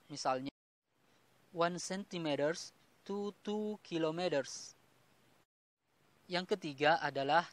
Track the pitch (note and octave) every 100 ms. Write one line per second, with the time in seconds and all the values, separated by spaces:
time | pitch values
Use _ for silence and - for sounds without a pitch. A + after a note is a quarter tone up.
0 | - C#3+ C3+ C3 C#3 - _ _ _ _
1 | _ _ _ _ _ E3+ E3+ F3 - F#3+
2 | G3+ F3+ D#3+ C#3 D3 F3 - - _ _
3 | - G3+ G3+ - - G#3+ G#3+ G#3 - E3
4 | D#3+ E3 F3+ C#3 - - - - _ _
5 | _ _ _ _ _ _ _ _ _ _
6 | _ _ - F3 F#3 G3 D#3+ C#3 D3 E3
7 | D3 C#3 C#3 D#3+ F3